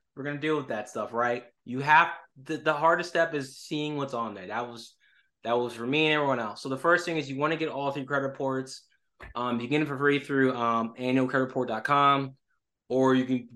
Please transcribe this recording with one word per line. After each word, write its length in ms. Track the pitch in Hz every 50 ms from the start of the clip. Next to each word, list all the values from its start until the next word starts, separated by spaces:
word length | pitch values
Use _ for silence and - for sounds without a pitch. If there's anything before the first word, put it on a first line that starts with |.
| _ _ _
We're 80 | 147 135
gonna 160 | 147 147 143
deal 160 | 143 156 156
with 120 | 147 131 131
that 200 | 117 104 107 -
stuff, 240 | - 117 107 104 113
right? 320 | 117 120 120 120 123 - - _ _ _
You 160 | - 123 131
have, 280 | 139 147 151 160 170 170 - - - _ _ 135 131
the, 140 | - 160
the 160 | 147 151 156 151
hardest 380 | 147 151 165 170 175 170 -
step 240 | - 170 165 160 151
is 240 | 147 131 131 - -
seeing 380 | - - 160 151 151 151 151
what's 180 | 143 139 131 127
on 200 | 117 117 110 101
there. 140 | 98 92 92
That 180 | 104 117 120
was, 300 | 120 117 113 117 - _ _ _ _ _ _ _ _ _ _ _
that 80 | 113 120
was 220 | 123 120 120 120
for 120 | 113 117
me 200 | 123 139 151 156
and 80 | 156 151
everyone 260 | 151 147 139 135 120
else. 200 | 113 107 104 -
So 80 | - 135
the 80 | 135
first 280 | 131 - 170 175 170 170
thing 140 | 180 165 160
is 120 | 139 135
you 80 | 135 135
wanna 180 | 147 156 165
get 120 | 156 160 151
all 240 | 131 139 139 139 139
three 120 | 151 135
credit 220 | 135 143 139 135
reports. 600 | 135 135 - 139 135 131 131 131 131 - - - _ _ _ _ _ _ _ - - -
Um, 260 | 120 123 123 120 117
you 80 | 120 120
can 20 |
get 80 | 143 151
them 80 | 156
for 100 | 143 139
free 220 | 127 143 143 143 139
through, 360 | 135 - 143 135 131 127 127
um, 400 | 120 117 117 117 113 113 113 117 -
annual 300 | 127 127 127 131 131 131
credit 180 | - 135 131
report 220 | 127 - 131 127 120
dot 160 | 110 110 -
com, 520 | - 143 143 143 143 139 139 135 131 135 _ _ _ _ _ _ _ _ _ _ _
or 260 | 123 131 131 131 131
you 100 | 131 127
can 240 | 127 131 123 117 - 120